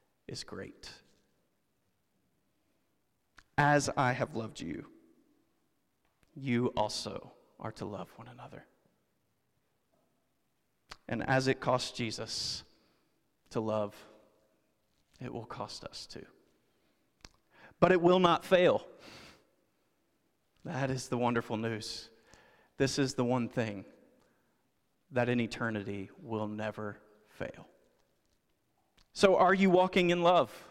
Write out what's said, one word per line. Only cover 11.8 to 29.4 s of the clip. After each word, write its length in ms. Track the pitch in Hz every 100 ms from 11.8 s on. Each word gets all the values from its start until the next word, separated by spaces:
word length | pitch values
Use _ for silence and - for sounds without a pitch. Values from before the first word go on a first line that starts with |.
| - -
Jesus 680 | 117 - 113 - - - - _ _ _ _ _ _ _ _
to 100 | 120
love, 360 | 110 107 104 - - - _ _ _ _ _ _ _ _ _ _
it 140 | 123
will 120 | 120 113
cost 380 | - 107 -
us 220 | - - -
too. 200 | - - _ _ _ _ _ _ _ _ _ - _ _ _ - _
But 120 | 175
it 80 | 185
will 200 | 170 180
not 260 | 180 165 -
fail. 420 | 185 180 110 - - - - - - _ _ _ _ _ _ _ _ _ _ _ _ -
That 260 | 143 135
is 180 | 131 -
the 80 | 123
wonderful 400 | 120 120 - 110
news. 520 | 113 110 104 - - - _ - _ _ _ -
This 220 | 135 -
is 160 | 131 -
the 100 | 123
one 240 | 127 117
thing 360 | - 113 101 90 - _ _ _ _ _ _ _ _ _ _ _
that 180 | 127 120
in 100 | 123
eternity 720 | 113 - 117 110 98 101 95 -
will 260 | - 110 107
never 520 | 107 107 107 107 101 - _ _
fail. 380 | - - - - _ _ _ _ _ _ _ _ _ _ _ _ _ _
So 240 | - 202
are 180 | 185